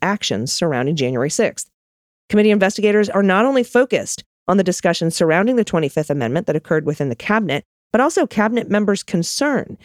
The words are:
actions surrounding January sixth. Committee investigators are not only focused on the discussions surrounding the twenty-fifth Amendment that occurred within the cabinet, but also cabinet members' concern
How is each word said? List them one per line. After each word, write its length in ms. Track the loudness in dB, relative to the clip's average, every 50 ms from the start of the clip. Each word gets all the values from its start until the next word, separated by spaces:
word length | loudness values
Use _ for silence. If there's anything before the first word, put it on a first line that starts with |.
actions 520 | -4 -4 -2 -2 -4 -4 -4 -4 -4 -4 -4
surrounding 420 | -4 -2 -2 -2 0 0 -2 -2
January 360 | -2 -2 -2 0 -2 -2 -2
sixth. 400 | 0 0 -2 -2 -2 -6 -14 -16 _ _ _ _ _ _ _ _ _ _ _ -2
Committee 220 | 2 4 4 4
investigators 580 | 4 4 2 0 0 0 0 2 2 2 2 2
are 140 | 2 2 2
not 220 | 4 4 4 2
only 180 | 2 2 0 0
focused 600 | 2 2 2 2 2 0 -2 -2 -4 -10 -12 -14 _ _ _ _
on 100 | 0 2
the 60 | 2 2
discussions 520 | 2 0 0 0 0 0 0 -2 -2 0
surrounding 400 | 2 2 2 4 2 2 2 2
the 80 | 0 0
twenty-fifth 460 | 0 0 -2 -2 0 -2 -2 -2 -2
Amendment 360 | -2 -2 -2 -2 -2 -2 -2
that 80 | -2 -4
occurred 300 | -2 -2 -2 -2 -2 0
within 240 | -2 -4 -2 -4 -4
the 60 | -4
cabinet, 480 | -6 -4 -2 -2 0 0 -2 -4 -4 -6 _ _ _ _ _
but 100 | 0 2
also 260 | 2 2 2 0 0
cabinet 420 | 0 0 0 0 0 0 -2 -2 0
members' 340 | 0 0 0 0 0 -2 -2
concern 760 | -2 -2 -2 -2 -2 -2 -2 -2 0 0 -2 -4 -6 -12 -18